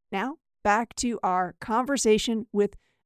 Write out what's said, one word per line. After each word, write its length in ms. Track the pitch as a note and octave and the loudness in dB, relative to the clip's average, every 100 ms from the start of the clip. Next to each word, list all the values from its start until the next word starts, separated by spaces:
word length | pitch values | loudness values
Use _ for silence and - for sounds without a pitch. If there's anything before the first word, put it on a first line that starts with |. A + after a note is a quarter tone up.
| _ | _
Now, 280 | F#3+ F3+ - _ _ | -6 -4 -8 _ _
back 320 | G#3 G#3 A#3 - | 0 2 0 -4
to 240 | A#3+ A3+ | -4 -2
our 320 | F#3+ F#3 F3+ - | 0 0 -2 -6
conversation 880 | - A#3 C4 C#4 A3 G#3+ - A3+ - | -4 -2 0 0 4 4 2 -4 -2
with 240 | G3+ G#3 - _ _ | 0 0 -4 _ _